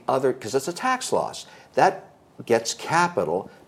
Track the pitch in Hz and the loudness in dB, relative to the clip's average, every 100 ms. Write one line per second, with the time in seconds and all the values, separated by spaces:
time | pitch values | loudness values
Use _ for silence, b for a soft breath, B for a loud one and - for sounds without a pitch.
0 | - 135 131 123 110 127 139 180 254 254 | -2 0 2 0 -2 -4 -4 -4 -2 -2
1 | - 92 62 - - B B - 165 - | -2 -2 -2 -8 -16 B B 4 4 2
2 | - - _ - - 113 - - - 160 | -8 -20 _ -10 0 0 0 -8 -2 2
3 | 175 175 80 87 - B | 2 0 -2 -2 -4 B